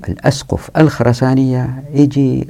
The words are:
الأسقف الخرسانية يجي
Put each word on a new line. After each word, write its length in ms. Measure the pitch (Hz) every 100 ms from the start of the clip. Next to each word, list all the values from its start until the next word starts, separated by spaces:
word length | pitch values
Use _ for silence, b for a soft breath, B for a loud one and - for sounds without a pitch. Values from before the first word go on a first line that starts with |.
| -
الأسقف 600 | - 135 - - - - -
الخرسانية 1080 | 156 - 120 120 131 131 131 127 123 131 143
يجي 540 | 143 143 143 135 127